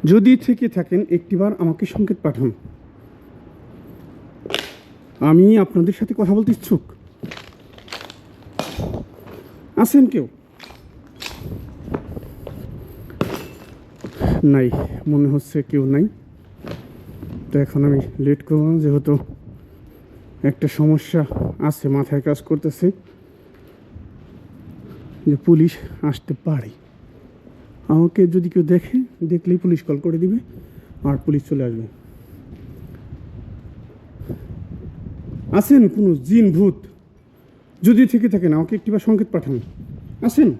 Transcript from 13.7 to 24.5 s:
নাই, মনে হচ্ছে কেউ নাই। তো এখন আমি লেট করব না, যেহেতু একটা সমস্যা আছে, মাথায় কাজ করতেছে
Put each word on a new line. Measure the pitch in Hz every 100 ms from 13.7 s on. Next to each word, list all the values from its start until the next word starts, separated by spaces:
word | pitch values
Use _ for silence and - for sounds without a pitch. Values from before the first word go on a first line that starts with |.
| - - - - - 127 123 147
নাই, | 139 127 - - - -
মনে | 147 143
হচ্ছে | 143 - 151 135
কেউ | 147 135
নাই। | 139 208 - - - - - - - - - - - - - -
তো | 143 139
এখন | 143 143
আমি | 139 - - 139
লেট | 143 -
করব | 156 151
না, | 165 151
যেহেতু | 143 147 143 - - - - - - - - - - - - 139
একটা | - 151 -
সমস্যা | 151 156 - 165 143 - - - 151
আছে, | 147 139 139
মাথায় | 135 143 143
কাজ | 135 -
করতেছে | 156 160 - 175 - - - - - - - - - - - - - - - -